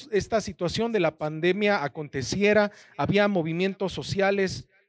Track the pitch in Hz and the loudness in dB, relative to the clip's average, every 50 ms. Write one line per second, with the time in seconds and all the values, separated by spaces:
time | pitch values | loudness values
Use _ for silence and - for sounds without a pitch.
0 | - - 220 196 - - - 214 - 208 170 - 180 165 - - 226 233 226 208 | -6 -4 -2 -2 -2 0 -2 -2 -2 -4 -6 -6 -4 -4 -2 -2 -2 0 0 0
1 | 170 156 - - 151 151 156 156 160 180 185 208 208 208 202 185 143 143 - 160 | 0 0 0 -2 -6 -6 -4 -2 0 0 0 2 2 2 2 0 -2 -4 -6 -8
2 | 151 139 - 139 123 - - 190 202 208 208 214 208 208 - - - - _ - | -10 -8 -6 -6 -6 -4 -2 2 2 4 4 4 4 2 -2 -8 -20 -14 _ -2
3 | 143 147 190 202 208 208 202 180 156 165 160 170 185 196 190 - 202 175 - 156 | -2 2 4 4 4 4 2 0 0 0 0 0 0 -2 -2 -2 -4 -4 -4 -6
4 | 131 - - 196 196 196 202 196 190 185 - - - - _ _ _ | -8 -4 -2 0 2 2 2 2 0 -2 -4 -8 -12 -16 _ _ _